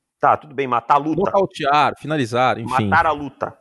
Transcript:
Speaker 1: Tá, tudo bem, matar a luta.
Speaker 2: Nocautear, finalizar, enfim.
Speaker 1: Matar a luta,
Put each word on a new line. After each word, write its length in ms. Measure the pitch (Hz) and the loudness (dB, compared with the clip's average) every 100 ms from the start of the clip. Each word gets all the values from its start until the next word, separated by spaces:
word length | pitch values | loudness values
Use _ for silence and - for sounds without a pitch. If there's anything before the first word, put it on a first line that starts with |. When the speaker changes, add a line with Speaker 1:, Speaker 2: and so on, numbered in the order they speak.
| _ _ | _ _
Speaker 1:
Tá, 180 | 139 110 | 2 2
tudo 180 | 151 | -2
bem, 120 | 131 131 | -6 -2
matar 280 | 120 - | -2 2
a 40 | 143 | 2
luta. 220 | 151 156 | 2 -2
Speaker 2:
Nocautear, 720 | 202 202 185 - 139 147 131 - | 0 0 -2 -2 0 2 2 -2
finalizar, 600 | 139 156 113 120 127 107 | -4 -4 -2 0 0 0
enfim. 300 | 117 127 104 | -2 -2 2
Speaker 1:
Matar 180 | 160 165 | 2 2
a 60 | |
luta, 440 | 147 139 - - - | -2 -6 -8 -8 -8